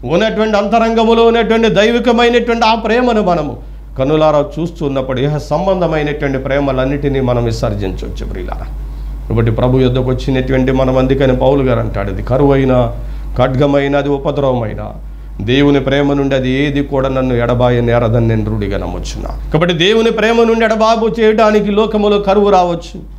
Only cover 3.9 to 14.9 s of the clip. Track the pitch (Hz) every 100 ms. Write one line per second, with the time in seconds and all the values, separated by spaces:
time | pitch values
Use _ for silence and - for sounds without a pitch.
3.9 | - 135 156 156 147 143 156 170 - 143
4.9 | 135 131 127 139 151 - 151 190 190 170
5.9 | 156 147 143 143 135 131 139 143 131 131
6.9 | 143 139 135 127 120 117 107 120 101 98
7.9 | 92 98 92 90 98 90 - - - -
8.9 | - - - - 113 113 110 127 131 127
9.9 | 127 127 123 - 131 127 131 127 131 131
10.9 | 131 127 135 131 127 131 143 131 117 113
11.9 | 101 98 92 104 127 143 135 135 127 120
12.9 | 113 - - - - 127 127 143 143 139
13.9 | 143 139 143 147 139 139 123 110 107 104